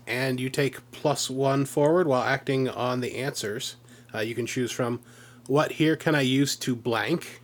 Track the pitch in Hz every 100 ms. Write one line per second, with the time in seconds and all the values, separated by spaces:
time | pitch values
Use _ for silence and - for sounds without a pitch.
0 | - 120 135 127 131 147 139 - - -
1 | 151 135 - 135 135 139 135 151 147 175
2 | 160 127 117 135 - 131 127 104 123 127
3 | 120 - 139 - 104 113 - - - -
4 | - 110 113 120 117 127 120 - 120 120
5 | - - - - - 143 - - 156 151
6 | 165 151 131 135 139 - - 120 120 113
7 | 104 175 - -